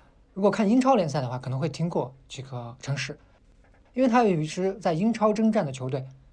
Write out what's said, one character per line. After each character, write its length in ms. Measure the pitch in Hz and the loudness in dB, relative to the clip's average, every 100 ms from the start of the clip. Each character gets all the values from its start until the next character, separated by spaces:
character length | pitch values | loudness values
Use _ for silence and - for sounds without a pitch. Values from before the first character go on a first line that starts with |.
| _ _ _ | _ _ _
如 80 | - | 0
果 80 | 196 | 2
看 180 | 202 202 | 2 2
英 140 | 247 | 4
超 140 | 254 254 | 4 4
联 120 | 165 | 2
赛 140 | 147 | -2
的 80 | 123 | -4
话， 80 | 127 | -6
可 140 | 131 | -6
能 80 | 131 | -4
会 100 | 127 | -4
听 180 | - 170 | -4 -4
过 240 | 165 127 - - | -2 -4 -10 -18
这 140 | - | -16
个 340 | 127 123 120 117 | -12 -12 -12 -12
城 160 | - 143 | -6 -6
市， 220 | 139 147 _ _ _ _ _ _ _ | -6 -10 _ _ _ _ _ _ _
因 80 | 247 | 0
为 80 | 262 | 4
它 140 | 240 | 4
有 180 | 226 170 | 4 2
一 60 | 156 | -2
支 260 | 185 190 202 | -2 -4 -2
在 140 | 185 | -2
英 200 | 165 220 | 0 0
超 180 | 220 214 | 2 0
征 200 | 214 220 | 2 2
战 120 | 214 | 2
的 80 | 151 | -2
球 160 | 127 127 | -6 -6
队， 200 | 131 - - - | -6 -8 -18 -20